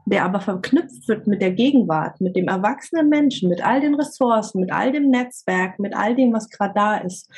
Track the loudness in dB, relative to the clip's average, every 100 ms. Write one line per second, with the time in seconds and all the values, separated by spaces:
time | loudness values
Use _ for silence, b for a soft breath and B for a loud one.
0 | -2 0 0 -2 -4 -4 0 0 0 -8
1 | -4 -2 0 0 0 2 4 4 2 0
2 | -2 -4 -2 0 -2 0 -2 -4 -4 0
3 | 2 4 2 0 -2 0 0 2 2 0
4 | -2 0 2 2 0 -4 -2 -2 0 2
5 | 2 2 0 -8 -4 -2 -2 -4 -6 -2
6 | -2 2 2 2 -4 -6 -2 0 0 0
7 | -6 -12 -12